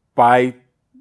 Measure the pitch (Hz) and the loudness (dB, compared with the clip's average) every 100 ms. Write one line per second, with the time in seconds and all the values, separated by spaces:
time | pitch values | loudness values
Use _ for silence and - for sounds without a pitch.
0 | _ - 123 127 127 123 _ _ _ _ | _ -2 0 0 -2 -10 _ _ _ _